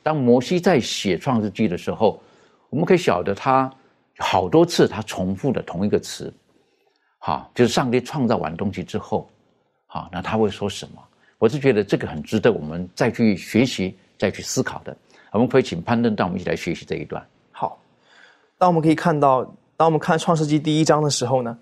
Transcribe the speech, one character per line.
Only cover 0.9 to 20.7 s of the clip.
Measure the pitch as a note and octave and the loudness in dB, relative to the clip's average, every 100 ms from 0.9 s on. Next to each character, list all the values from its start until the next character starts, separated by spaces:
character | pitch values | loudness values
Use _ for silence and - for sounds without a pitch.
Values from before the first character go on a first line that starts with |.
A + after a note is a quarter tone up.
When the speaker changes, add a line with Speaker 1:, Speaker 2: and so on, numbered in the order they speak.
| - G2+ E2 | -4 -2 -2
Speaker 1:
创 | C#3 A#2 | 0 0
世 | G#2+ | 0
纪 | - A2 | 0 -2
的 | E2+ | -2
时 | - | -6
候， | F2 G#2+ - - _ _ _ _ | 0 2 0 -8 _ _ _ _
我 | B2+ | -2
们 | |
可 | E3+ | 2
以 | F3+ | 2
晓 | D#3 F2 | 2 0
得 | F2 | -2
他 | G2 C3+ C3 C3 - _ _ _ - | -2 0 2 0 -6 _ _ _ -8
好 | - F#2+ F2+ | -2 0 4
多 | D#3 E3+ | 4 4
次 | - C3+ | 4 2
他 | - | 0
重 | G#2+ - F#2 | -8 -4 -4
复 | G2 C#3+ | -2 -2
的 | E2+ | -4
同 | - E2+ G2+ | -4 -4 0
一 | |
个 | F#2 | -2
词， | - - - - _ _ _ _ _ _ _ _ | -2 -12 -14 -16 _ _ _ _ _ _ _ _
好， | - C#2 - | -6 -6 -4
就 | - | 0
是 | A#2+ | 2
上 | - C3 | 2 0
帝 | B2 | -2
创 | - D3 A#2+ | -2 -2 0
造 | G#2 | 0
完 | D#2 E2 | -4 -6
东 | G#2+ | -6
西 | F#2 | -6
之 | E2+ G#2+ | -8 -8
后， | - G2 - _ _ _ _ _ _ | -6 -6 -8 _ _ _ _ _ _
好， | D#2+ - | -14 -10
那 | - | -10
他 | F2+ A2 | -4 0
会 | G#2+ | 0
说 | - G2+ | -2 -8
什 | - - | -8 -14
么？ | - - _ _ - | -18 -20 _ _ 0
我 | A2+ | 0
是 | D3 | 2
觉 | C#3+ | 2
得 | G#2+ | 2
这 | G2+ - | 2 -2
个 | G2 | -4
很 | D#2+ | -8
值 | D2 A2 | -4 0
得 | B2 | 2
我 | F2+ | 0
们 | D2+ E2+ F#2 | -4 -8 -6
再 | - B2+ | -2 -2
去 | - A2+ F#2 | 2 2 0
学 | - G#2+ B2+ | 0 0 0
习、 | - F#2 - _ - | 0 -6 -8 _ -4
再 | G2+ | -4
去 | - | -4
思 | - C3 | -6 -4
考 | B2 - | -4 -6
的。 | - - _ _ _ | -14 -18 _ _ _
我 | G#2 | -2
们 | A#2+ | 2
可 | C3+ | 2
以 | |
请 | - E2+ | 0 -2
攀 | E2 A#2 | -2 0
登 | A#2+ G#2+ | 0 0
带 | |
我 | F#2+ | -2
们 | F#2 | -2
一 | |
起 | E2+ | -4
来 | E2 | -6
学 | - | -4
习 | D#2 - | -8 -6
这 | |
一 | D#2+ | -8
段。 | D2 - - _ _ | -8 -12 -14 _ _
Speaker 2:
好， | - - - _ _ _ _ - _ _ - | -10 -10 -10 _ _ _ _ -20 _ _ 0
当 | F3+ | 2
我 | |
们 | E3 | 4
可 | D#3 | 4
以 | |
看 | D#3 F3+ D3+ | 2 2 2
到， | C#3+ C3 - - _ - | 4 4 0 -10 _ 0
当 | E3 | 2
我 | |
们 | D3+ | 2
看 | - E3 | 2 0
创 | - | 2
世 | E3 D#3 | 0 2
纪 | D3+ | 0
第 | D3+ | 2